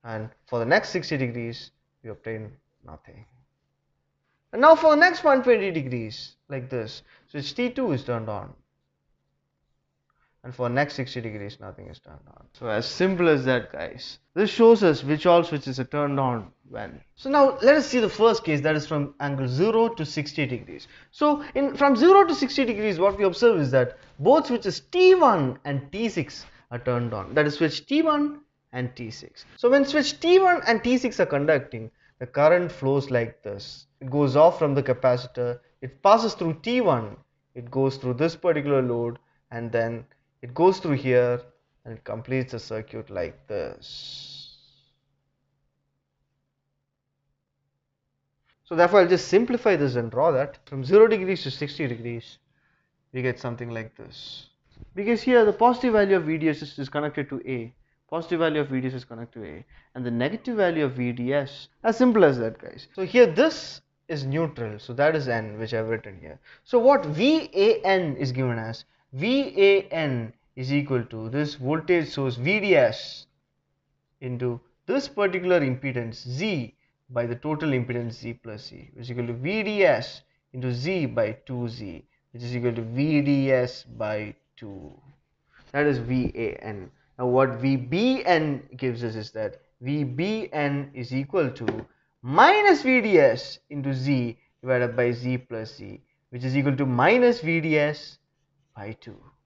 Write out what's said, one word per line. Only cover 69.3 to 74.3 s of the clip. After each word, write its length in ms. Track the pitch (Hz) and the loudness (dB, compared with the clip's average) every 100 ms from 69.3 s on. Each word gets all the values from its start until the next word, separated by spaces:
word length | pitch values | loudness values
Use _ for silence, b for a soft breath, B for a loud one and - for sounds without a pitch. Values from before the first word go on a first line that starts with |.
| 262 269 - | -2 -2 4
A 240 | 196 196 190 | 4 4 0
N 420 | 165 151 123 113 - _ - | -4 -2 -4 -6 -14 _ -12
is 160 | 127 | -2
equal 320 | 143 143 131 | -2 0 -4
to 240 | 117 113 110 | -4 -10 -8
this 260 | 135 151 147 | -4 -6 -6
voltage 520 | 127 156 156 175 151 | -4 -4 0 0 0
source 280 | - 135 120 | -4 -6 -4
V 240 | 131 208 | -2 -2
D 140 | 202 165 | 4 4
S 500 | 120 117 - - - _ _ _ _ _ _ _ _ _ | 4 0 -12 -18 -20 _ _ _ _ _ _ _ _ _
into 360 | 127 | -10